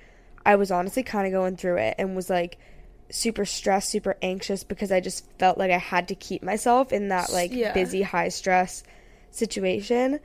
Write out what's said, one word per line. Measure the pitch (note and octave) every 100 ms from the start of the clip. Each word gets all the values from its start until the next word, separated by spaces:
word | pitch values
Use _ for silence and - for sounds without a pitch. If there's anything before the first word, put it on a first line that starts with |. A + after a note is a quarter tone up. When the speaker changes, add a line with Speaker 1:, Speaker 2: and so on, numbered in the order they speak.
| - - - - -
Speaker 1:
I | G3+
was | G3
honestly | F3+ F#3 C4
kinda | B3 G#3+ F#3+
going | F#3+ F#3 F#3
through | F#3 F3
it | A2 -
and | F#3+ F#3
was, | F3+
like, | F#3 F3 - - - - - -
super | - A#3 G#3+ G3+
stressed, | - - G3 -
super | G#3+ G3+ -
anxious, | F#3+ F#3+ - G3
because | - G3+ G3+
I | F#3
just | F#3 - - -
felt | F#3 -
like | F#3+
I | F3+
had | - F3+ F3+
to | G3
keep | - G3
myself | F#3 G#3 B3 A#3+ C4
in | G#3 G3+
that, | F#3 -
like, | F3+ F3+
Speaker 2:
Yeah. | B3 A3
Speaker 1:
busy, | F#3 F3+ F#3
high | F#3+ F3+ F3
stress | - - F#3 F3+ - - - - - - -
situation. | A3 - F#3+ G3+ G3+ A#3+ C4 D4